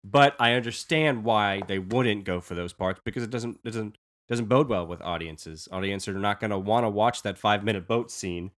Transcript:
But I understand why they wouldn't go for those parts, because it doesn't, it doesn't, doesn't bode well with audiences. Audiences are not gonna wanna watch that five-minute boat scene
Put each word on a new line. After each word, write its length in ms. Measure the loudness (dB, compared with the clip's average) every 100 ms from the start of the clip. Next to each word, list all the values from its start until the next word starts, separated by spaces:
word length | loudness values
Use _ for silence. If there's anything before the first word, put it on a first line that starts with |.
But 320 | 4 6 6 6
I 140 | 4
understand 680 | 4 0 -8 -2 2 2 0
why 380 | 2 2 2 0 -2
they 120 | -4
wouldn't 460 | 0 2 2 0 -2
go 160 | -6
for 140 | -4 -8
those 180 | -8
parts, 260 | -4 -4 -4 -8
because 180 | -8
it 60 | -6
doesn't, 300 | -6 -6 -8
it 60 | -8
doesn't, 280 | -6 -8 -10 _ _ _
doesn't 180 | -4 2
bode 200 | 4 4
well 160 | 0 -2
with 140 | -8
audiences. 680 | -6 -6 -6 -10 -14 -16 -10
Audiences 440 | -6 -4 -4 -6 -2
are 40 |
not 200 | -2 0
gonna 200 | -2 -4
wanna 300 | 2 2 2
watch 320 | 2 2 0
that 140 | -6 -2
five-minute 500 | 2 2 2 -2 0
boat 240 | -2 -2
scene 400 | -8 -6 -6 -8